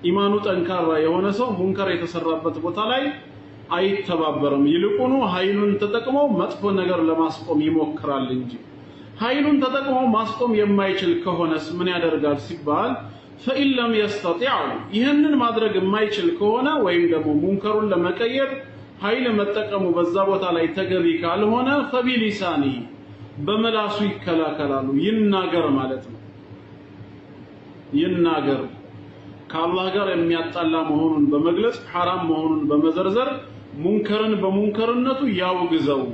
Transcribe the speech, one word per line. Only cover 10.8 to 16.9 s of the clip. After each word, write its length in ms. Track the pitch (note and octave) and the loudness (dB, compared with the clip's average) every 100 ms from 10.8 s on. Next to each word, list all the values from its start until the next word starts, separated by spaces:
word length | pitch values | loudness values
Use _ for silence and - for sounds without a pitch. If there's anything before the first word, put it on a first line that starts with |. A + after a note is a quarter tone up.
| G3 F#3 F#3 E3+ | 2 0 0 0
ከሆነስ 460 | F#3+ E3+ E3 D#3 D3+ | 0 0 0 0 -4
ምን 180 | F3 F#3 | -2 -2
ያደርጋል 480 | F3 E3 D3+ D3 C#3+ | 0 0 2 0 0
ሲባል 520 | - - D3 D3+ A3+ B3+ - - - - | -4 -8 -2 0 0 -4 -8 -18 -20 -8
«ፈኢን 340 | - C4+ C#4 | -4 2 2
ለም 200 | B3+ A#3 | 2 2
የስተጢዕ» 580 | A3 G#3 G3+ F3+ E3+ B3+ | 2 0 -2 -2 0 0
አሉ። 180 | A3+ C#3 A#2 - | 0 -2 -6 -4
ይህንን 440 | G3+ C4 D4 D4 C#4+ | 0 4 4 4 4
ማድረግ 380 | A#3 A3 A3 | 2 2 2
የማይችል 540 | F#3 F#3+ G#3 G#3+ G#3 E3+ | 2 2 2 0 2 0
ከሆነ 360 | E3+ G#3 A#3 C4+ D#4 | 2 2 2 2 2
ወይም 240 | G3 | 2